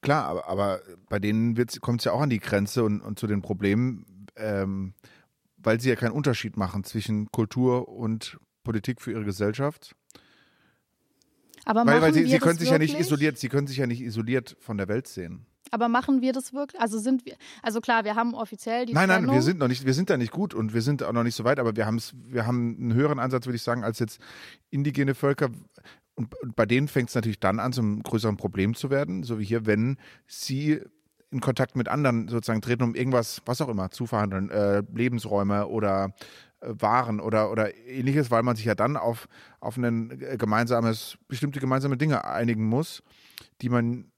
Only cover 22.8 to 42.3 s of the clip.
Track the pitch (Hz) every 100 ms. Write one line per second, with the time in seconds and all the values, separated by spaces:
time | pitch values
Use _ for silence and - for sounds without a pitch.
22.8 | 123 117 147 139 127 127 127 120 - 120
23.8 | 110 110 113 - - - - - _ 139
24.8 | 143 135 139 131 139 143 139 113 - -
25.8 | - - _ - 110 - 123 110 107 120
26.8 | 147 139 120 120 113 101 95 104 117 123
27.8 | 110 104 - 113 110 98 98 98 98 117
28.8 | 139 139 147 92 120 113 101 117 110 107
29.8 | 117 135 - - _ - - 135 151 151
30.8 | - _ _ _ _ 127 123 120 131 127
31.8 | 113 139 139 117 110 120 107 110 117 120
32.8 | 120 113 127 127 113 - - 123 147 107
33.8 | 92 - 117 113 104 95 98 104 101 101
34.8 | 104 110 123 120 107 101 98 101 104 110
35.8 | 104 95 98 - - - - _ 120 110
36.8 | 104 120 120 107 110 107 107 113 107 -
37.8 | 123 131 127 143 127 117 123 113 113 101
38.8 | 113 143 113 113 - - - _ 110 117
39.8 | 120 117 113 131 135 127 110 107 117 120
40.8 | 113 110 - - _ 131 147 139 135 131
41.8 | 139 127 156 139 -